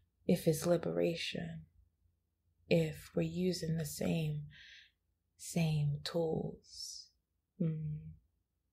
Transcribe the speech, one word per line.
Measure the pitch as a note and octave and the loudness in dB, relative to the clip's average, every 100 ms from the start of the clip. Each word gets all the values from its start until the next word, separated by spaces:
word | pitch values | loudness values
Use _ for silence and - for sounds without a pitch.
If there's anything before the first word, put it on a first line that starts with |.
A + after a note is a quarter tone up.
| _ _ - | _ _ 2
if | F3 E3 | 4 4
it's | D3+ E3+ | 4 4
liberation, | E3+ E3 E3+ F3 E3 - F3+ E3 E3 D#3+ _ _ _ _ _ _ _ _ _ - | 2 2 2 2 2 -4 -4 -6 -10 -14 _ _ _ _ _ _ _ _ _ 2
if | E3+ D#3 D3 - F3 | 4 4 -2 -6 -2
we're | |
using | E3 E3+ F#3 E3+ D#3+ E3 | -2 0 0 0 -2 -2
the | D3 | -2
same, | - F3+ E3 D3+ D3+ D3 - - - - _ _ _ _ - | -2 0 0 0 -2 -6 -14 -20 -20 -20 _ _ _ _ -16
same | - F3 D#3+ D3+ D3 D3 | -4 0 2 2 0 0
tools. | - E3+ D#3+ D#3+ - - - - - - - _ _ _ _ - | -2 0 0 0 -2 -8 -16 -14 -12 -12 -18 _ _ _ _ -2
Mm. | E3 D#3 D3+ D#3 D#3 - _ _ _ _ _ | -2 0 -4 -6 -10 -16 _ _ _ _ _